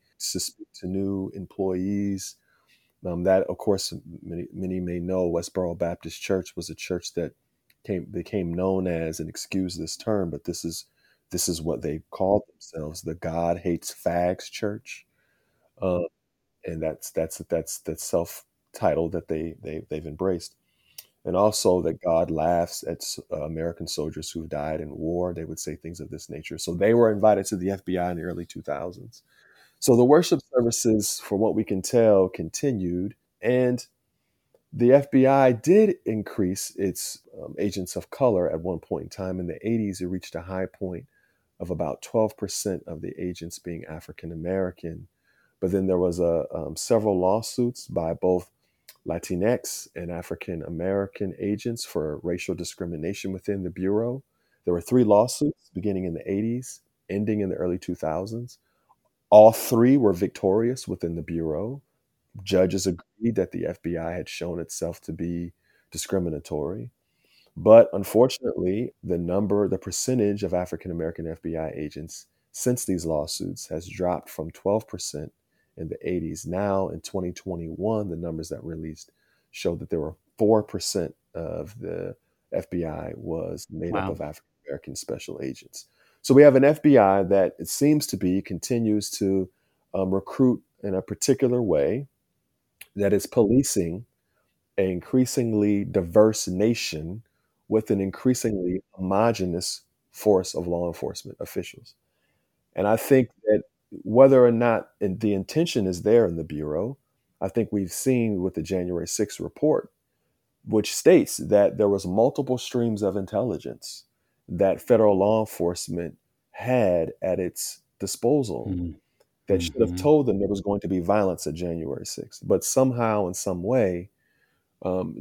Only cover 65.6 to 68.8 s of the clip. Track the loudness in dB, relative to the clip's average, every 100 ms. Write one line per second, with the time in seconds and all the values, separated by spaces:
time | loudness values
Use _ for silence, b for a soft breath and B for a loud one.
65.6 | _ _ _ -14 -4 -2 -2 -4 -6 -6
66.6 | -4 -6 -12 _ _ _ b b b -2
67.6 | 10 10 10 4 0 4 4 4 -4 -2
68.6 | -2 -2